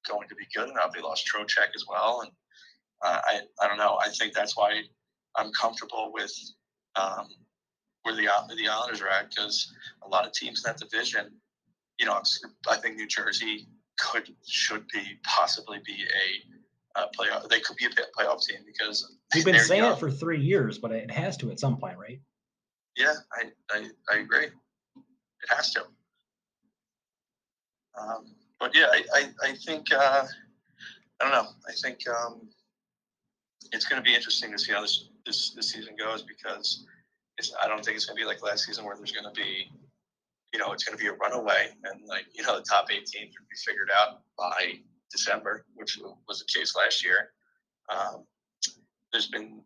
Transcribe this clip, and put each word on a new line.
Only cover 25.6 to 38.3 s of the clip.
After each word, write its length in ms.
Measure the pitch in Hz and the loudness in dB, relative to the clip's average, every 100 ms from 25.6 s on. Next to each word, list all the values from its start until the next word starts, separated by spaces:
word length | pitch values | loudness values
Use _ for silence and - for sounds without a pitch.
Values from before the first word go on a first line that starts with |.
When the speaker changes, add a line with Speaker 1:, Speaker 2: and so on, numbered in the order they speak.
| - | 2
Speaker 1:
to. 100 | - - _ _ _ _ _ _ _ _ _ _ _ _ _ _ _ _ _ _ _ _ 107 | -2 -6 _ _ _ _ _ _ _ _ _ _ _ _ _ _ _ _ _ _ _ _ -14
Um, 340 | 107 113 - - _ _ | -8 -8 -10 -20 _ _
but 140 | 123 | 4
yeah, 120 | - - | 8 8
I, 120 | - - | 6 6
I, 340 | 143 143 - 139 | 2 2 -2 -4
I 60 | - - | -4 -6
think, 260 | 156 - | -4 2
uh, 320 | 135 139 135 131 - - _ _ _ - - _ _ | 6 8 6 2 -8 -20 _ _ _ -20 -20 _ _
I 40 | |
don't 80 | 131 | 4
know. 160 | 131 - - - | 4 2 -10 -10
I 40 | - | -6
think, 160 | 131 123 123 | -6 -6 -4
um, 400 | 117 117 113 113 _ _ _ _ _ _ _ _ _ _ _ - | -4 -4 -8 -20 _ _ _ _ _ _ _ _ _ _ _ -8
it's 140 | - - | -4 0
gonna 160 | 131 | 2
be 120 | 113 | 4
interesting 360 | 117 - - 110 | 4 2 -2 -2
to 60 | 104 | -4
see 140 | - | -2
how 80 | 101 | 0
this, 260 | 104 - - _ - | 0 -2 -2 _ -6
this, 240 | - - | -4 -4
this 160 | - - | -4 -6
season 240 | 113 110 107 | -6 -12 -6
goes 260 | 110 110 | -4 -4
because 600 | - 101 - 101 - - - _ _ _ _ - | -10 -12 -10 -6 -4 -6 -8 _ _ _ _ -8
it's, 160 | - - | -8 -2
I 60 | 107 | 0
don't 160 | 107 | 0
think 120 | 110 107 | -4 -4
it's 100 | 107 | -6
gonna 100 | 104 | -4
be 80 | |
like 180 | 107 | -4